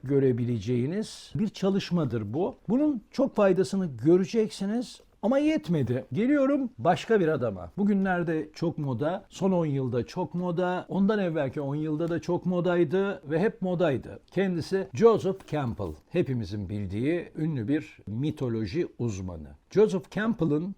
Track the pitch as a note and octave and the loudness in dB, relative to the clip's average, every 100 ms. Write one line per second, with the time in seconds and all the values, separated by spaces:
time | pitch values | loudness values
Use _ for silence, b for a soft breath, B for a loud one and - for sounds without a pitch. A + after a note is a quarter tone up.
0 | B2+ C#3 C3+ A#2+ A#2+ A#2+ G2 B2 B2+ F#3+ | 0 2 4 2 0 -2 0 0 0 -4
1 | A3 - - C#3+ G#3 - F#3+ G3 - F3 | -6 -10 -8 -4 -4 0 0 0 0 -2
2 | C#3+ A#2+ G#2 B2+ G#3+ - - A#3+ D4+ C4 | 0 -2 -4 -2 -2 -4 -2 0 2 0
3 | - - C4 - G3 F3+ F#3 G3 F3+ A#2+ | -6 -2 0 4 4 4 2 0 -2 0
4 | C3+ F3+ F#3+ A3+ G#3+ - G3 A#3 A3+ - | 4 4 4 0 -2 -2 -4 -4 -6 -12
5 | _ - G3+ C4+ D4+ D#4 D4+ E3 B2 B2 | _ -4 0 2 2 0 0 0 2 -2
6 | - C3 B3 D4 C4 C#4+ B3+ - C3+ F3+ | -2 -2 2 4 4 2 -2 -2 2 2
7 | - A3+ D#3+ D#3 A#2+ F#2+ F2 - G3+ G3+ | 4 4 4 2 -2 -4 -8 -2 0 2
8 | F#3+ F3+ E3+ D#3 - - E3 D#3 C#3+ A#2+ | 2 0 0 -2 -4 -4 -4 -2 -4 -2
9 | D3 F#3+ - - F#3+ F3+ D#3+ C#3 C3 B2 | -2 -4 -8 -2 0 2 2 0 0 -2
10 | A2+ - E3 F3 F3+ E3+ F3+ F3+ - F#3 | -4 -4 -6 -4 -4 0 0 -2 -4 2
11 | G3 G#3+ F#3 D#3+ C3+ D3+ C#3 D3 D#3 D3+ | 2 2 0 0 -2 -2 -4 -2 -2 -2
12 | E3+ E3+ - F3 F3+ F3+ F3 F3 E3 F#3 | -2 -2 -2 -2 0 0 2 2 2 2
13 | G3 F#3+ C3+ D#3 G#3+ - F#3 F3 E3+ B2+ | 0 -4 -2 0 0 -2 -4 0 2 0
14 | G2 G2 _ F3 G3 F3 C#3+ F#3+ F#3 A#2 | -4 -16 _ -2 0 0 -2 -2 -4 4
15 | A3+ G3+ - F#3+ - D3+ B2+ G#2 F#2 D#2 | 6 6 0 -4 -4 -4 -4 -4 -6 -8
16 | _ F3 E3+ B2 F#2+ G#2 F#2+ G#2 G2 G2+ | _ -2 0 -2 -4 -6 -6 -6 -6 -4
17 | C3 E3+ - - D#3+ C#3+ G#2+ D3+ D3+ - | -2 -2 -6 -6 -4 -2 0 -2 -2 -16
18 | - A2 D3 - B2+ A2+ G#2+ C#3 F3 - | -10 -4 -4 -2 -2 -2 -2 -2 -4 -4
19 | A#2+ F#2+ F#2 E2+ C#2+ C#2+ _ F3+ G#3+ F3+ | -4 -4 -8 -10 -14 -18 _ 2 4 2
20 | - - A3 - D#3+ D3 F3+ | -6 -4 -2 0 0 0 -2